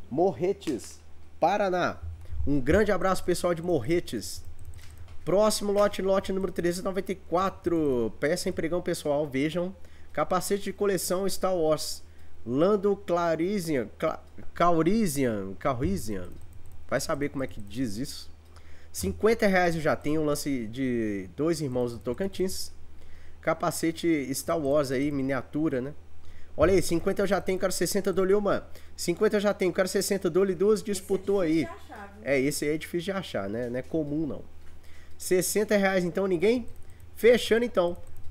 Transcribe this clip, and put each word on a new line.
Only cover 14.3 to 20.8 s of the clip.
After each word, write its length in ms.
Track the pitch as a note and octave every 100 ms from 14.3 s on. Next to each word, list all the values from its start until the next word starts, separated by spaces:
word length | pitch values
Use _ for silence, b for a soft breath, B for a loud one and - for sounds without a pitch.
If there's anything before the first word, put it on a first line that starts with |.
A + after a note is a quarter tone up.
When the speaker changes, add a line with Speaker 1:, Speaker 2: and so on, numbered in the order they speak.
| - -
Speaker 1:
Caurizian, 1000 | - F3 F3 D#3+ A3+ G3+ C#3 B2+ G#2 F#2+ F#2+
Caurizian. 680 | D3 C3 D#3 G3 G#2+ G2 F2+ - - - - - -
Vai 100 | B2+
saber 300 | - D3+ C#3+
como 160 | C#3+ B2+
é 20 |
que 140 | -
diz 340 | G#2+ G#2+ C3 G2+
isso. 340 | C#3+ - - - - b b b b
Cinquenta 560 | - F#3+ F#3+ G#3 A3+ G#3
reais 280 | F#3+ F3+ E3
eu 60 |
já 140 | D3+ A#2+
tenho, 260 | - D#3
o 40 | D3+
lance 420 | D3 D3 C3+ G#2+
de 640 | A#2+